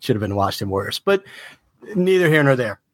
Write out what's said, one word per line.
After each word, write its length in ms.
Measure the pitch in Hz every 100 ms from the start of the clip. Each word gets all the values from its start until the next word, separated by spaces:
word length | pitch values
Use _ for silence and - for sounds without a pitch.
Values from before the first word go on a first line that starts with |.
should 160 | - 107
have 40 |
been 160 | 101 101
washed 260 | 98 -
in 80 | 98
worse. 280 | 98 98 -
But 260 | 196 196 - - - - _ _ -
neither 340 | 208 180 185 165
here 140 | 156
nor 140 | 139 127
there. 240 | 110 101 _